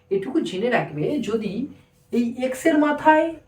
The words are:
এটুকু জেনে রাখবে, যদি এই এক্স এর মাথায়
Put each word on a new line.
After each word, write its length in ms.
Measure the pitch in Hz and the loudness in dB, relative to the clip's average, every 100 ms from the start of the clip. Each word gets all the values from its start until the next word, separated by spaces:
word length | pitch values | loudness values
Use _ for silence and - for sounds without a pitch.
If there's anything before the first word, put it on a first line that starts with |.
| - | -4
এটুকু 300 | 196 - 320 | -4 0 -2
জেনে 300 | - 185 247 | -2 -2 0
রাখবে, 480 | 233 151 151 151 294 | 0 -2 -4 -2 -2
যদি 460 | 202 220 208 208 294 - _ _ - | -2 -4 -4 -6 -8 -10 _ _ -4
এই 320 | 233 240 254 | -2 -2 -2
এক্স 220 | 254 - 330 | -4 0 2
এর 120 | 302 | 2
মাথায় 560 | 294 294 311 311 330 330 | 2 2 4 4 4 -4